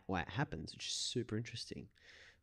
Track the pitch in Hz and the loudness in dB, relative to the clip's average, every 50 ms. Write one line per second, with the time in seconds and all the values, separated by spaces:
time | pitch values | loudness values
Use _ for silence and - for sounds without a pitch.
0 | - - 95 90 78 - - 123 147 - - 78 - - - - - - - - | 2 2 2 2 2 2 2 2 2 2 2 -2 -4 -4 -4 -4 -2 0 0 0
1 | - - - 123 117 - 107 110 117 - - - - - - - - - - - | 2 2 2 2 2 2 2 0 0 0 -4 -6 -6 -4 -6 -6 -8 -10 -14 -20
2 | - - - - - - - - | -20 -18 -18 -18 -18 -18 -20 -12